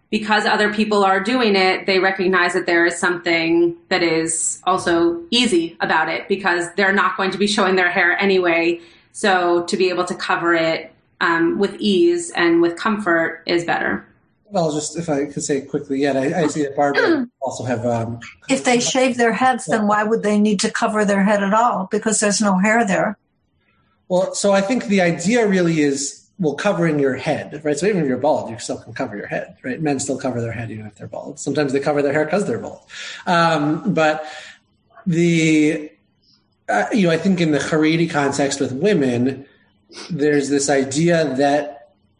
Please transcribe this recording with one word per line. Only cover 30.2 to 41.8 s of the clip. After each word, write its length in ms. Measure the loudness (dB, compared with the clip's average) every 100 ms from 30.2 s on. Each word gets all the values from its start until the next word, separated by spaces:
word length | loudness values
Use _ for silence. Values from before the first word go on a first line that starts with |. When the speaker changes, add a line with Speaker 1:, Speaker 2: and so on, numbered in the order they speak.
| -4 -4
Speaker 2:
their 120 | -6
head 180 | -6 -10
even 160 | -10 -14
if 80 | -16
they're 120 | -14
bald. 320 | -14 -14 -10
Sometimes 340 | -4 -2 0
they 60 | 0
cover 240 | 0 0
their 100 | 2
hair 120 | 0 0
'cause 180 | 0 -2
they're 140 | -4
bald. 240 | -8 -14 -18 -16 -16 -10 0
Um, 680 | 2 2 2 0 -2 -2 2
but 280 | 2 0 -6 -16 -20 -20 _ _ _ -8 -2
the, 880 | 2 2 4 4 4 4 0 -6 -16 _ _ _ _ _ _ -4
uh, 160 | -2 0
you 140 | 2 2
know, 60 |
I 40 | 2
think 240 | 2 2
in 100 | 2
the 60 | 0
Haredi 500 | 0 0 2 2 0
context 500 | 0 -2 0 -2 -2
with 120 | -4
women, 720 | -2 0 2 2 0 0 -2 -10 _ _ _ _ -20 -10
there's 400 | -2 2 2 2
this 200 | 0 2
idea 640 | 2 0 0 2 2 2 2
that, 540 | 2 2 -2 -10